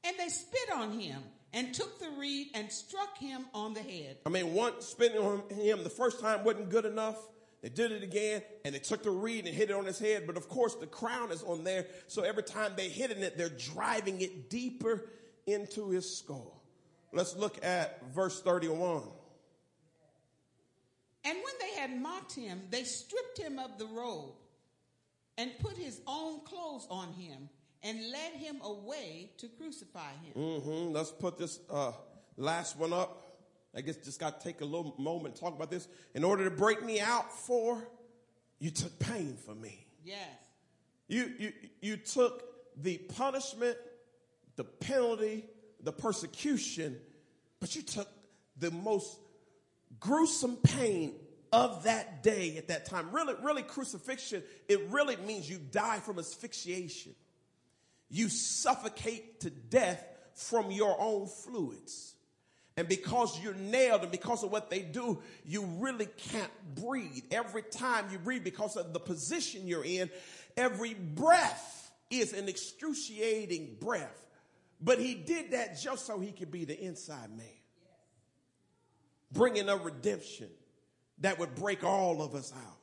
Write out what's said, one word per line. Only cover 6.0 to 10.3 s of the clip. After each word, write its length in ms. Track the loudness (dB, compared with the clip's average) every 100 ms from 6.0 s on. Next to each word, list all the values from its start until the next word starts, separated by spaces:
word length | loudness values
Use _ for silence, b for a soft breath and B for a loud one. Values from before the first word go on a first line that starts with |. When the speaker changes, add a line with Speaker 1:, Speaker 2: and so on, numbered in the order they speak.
| 2 4
Speaker 2:
time 240 | 2 4
wasn't 260 | 4 4 4
good 140 | 2
enough. 340 | 4 0 0 -2 -10 -20 b b
They 60 | -8
did 220 | 2 2
it 140 | 2
again, 380 | -2 0 2 0 -4 -8
and 120 | -6 -4
they 20 |
took 240 | -2 0
the 80 | 2
reed 340 | 2 2 0 -2
and 100 | 2
hit 140 | 4
it 20 |
on 120 | 4 0
his 120 | 0
head. 260 | 2 2
But, 120 | 0